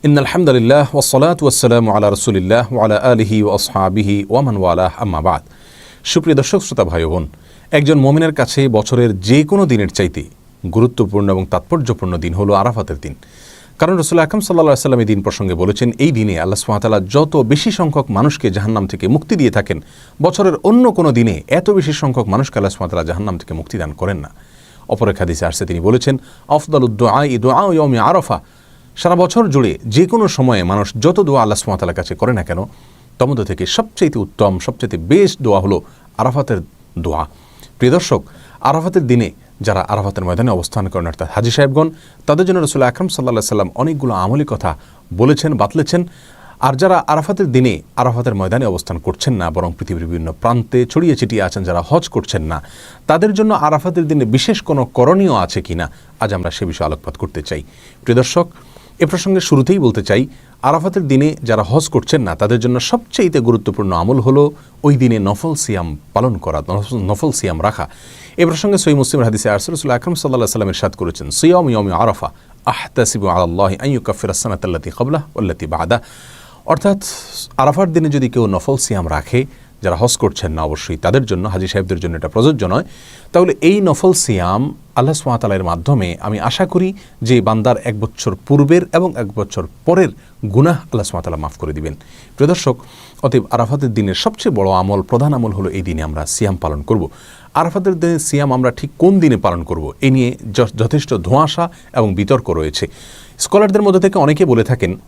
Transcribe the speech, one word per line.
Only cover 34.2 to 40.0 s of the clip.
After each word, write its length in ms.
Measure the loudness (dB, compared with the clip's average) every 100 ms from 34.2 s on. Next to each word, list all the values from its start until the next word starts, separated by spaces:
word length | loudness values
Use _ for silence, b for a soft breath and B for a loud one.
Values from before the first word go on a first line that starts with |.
| -6 0 2 2
সবচেয়ে 380 | -6 -6 -6 -6
বেস্ট 440 | 2 4 4 0
দোয়া 180 | 0 2
হলো 220 | 2 -2 b b b -4
আরাফাতের 400 | -2 -2 -2 -4 -4 _ -14 -8
দোয়া। 280 | -4 -4 -6 b b b b 0
প্রিয় 160 | 2
দর্শক, 300 | 2 0 -2 -4 B B B
আরাফাতের 460 | 0 0 0 0 2
দিনে 240 | 2 2 -6 b -6
যারা 200 | -2 -2
আরাফাতের 440 | -2 -2